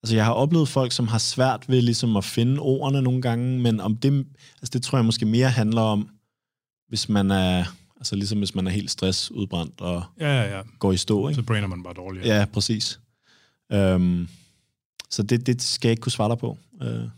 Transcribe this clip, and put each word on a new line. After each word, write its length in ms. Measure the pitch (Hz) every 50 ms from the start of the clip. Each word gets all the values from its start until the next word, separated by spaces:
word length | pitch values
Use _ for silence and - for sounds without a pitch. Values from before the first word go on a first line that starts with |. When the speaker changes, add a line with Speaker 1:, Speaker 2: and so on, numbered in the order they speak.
| -
Speaker 1:
altså, 140 | 110 113
jeg 80 | 113 107
har 80 | 113 117
oplevet 360 | 107 135 147 170 165 156 131
folk, 240 | - 135 131 120 -
som 160 | - 123 107
har 100 | 117 113
svært 460 | - - - 127 127 131 120 107 - -
ved 140 | 127 127 120
ligesom 340 | 120 117 - - 117 110
at 80 | 101 98
finde 340 | - - - 117 123 135 147
ordene 420 | - 131 131 135 143 139 135 139 131
nogle 200 | 127 127 131 127
gange, 360 | 123 117 117 123 127 127 127
men 200 | 123 117 113 107
om 160 | 92 101 107
det, 300 | 110 - 135 143 139 135 - - _ - - _ _ -
altså, 80 | - -
det 100 | 127 120
tror 160 | - - 131
jeg 60 | 117
måske 220 | 113 113 - -
mere 240 | 107 110 120 127 131
handler 300 | 120 127 117 107 113 113 113
om, 260 | 110 107 104 104 - - _ _ _ _ _ _ _ _ _ _ _ _ _ _ _
hvis 200 | 117 107 - -
man 220 | 107 104 98 98
er, 340 | 98 95 92 92 92 90 90 90 - - _ _ _
altså, 200 | _ - - -
ligesom 220 | 98 101 98 107 104
hvis 160 | 101 92 -
man 120 | 92 92
er 40 | 92
helt 200 | 90 104 101 -
stressudbrændt 920 | - - - 95 92 - - - - 135 101 95 - 85 85 71 - -
og 240 | - 87 90 85 87 - _ -
Speaker 2:
Ja, 220 | 160 147 143 131 110
ja, 140 | 98 98
ja. 60 | 98 98 117 - _
Speaker 1:
går 140 | - 196 190
i 40 |
stå, 320 | 175 - - 214 202 - 143
ikke? 80 | 151 139
Speaker 2:
Så 20 | 117
brainer 240 | - 113 104 101 95
man 140 | 90 90 90
bare 120 | 90 87
dårligere. 320 | - 90 95 92 95 92 120
Speaker 1:
Ja, 160 | 107 104 104
præcis. 560 | 101 - 104 95 - 117 104 - - - - _ _ _ _ _ _ _ _ _ _ _ _ _ _ -
Øhm, 560 | 101 98 95 92 90 90 90 90 87 87 85 - - _ _ _ _ _ _ _ _ _ _ _ _ - _
så 120 | - - 104
det, 240 | 104 120 120 127
det 160 | 127 123 123 -
skal 260 | - - - - 120
jeg 40 | 113
ikke 80 | 113
kunne 120 | 113 127 -
svare 160 | - 110 107
dig 80 | 117 117
på. 200 | - 113 107 - _ _ _ 185 127
Øh. 220 | 120 117 113 117 117 113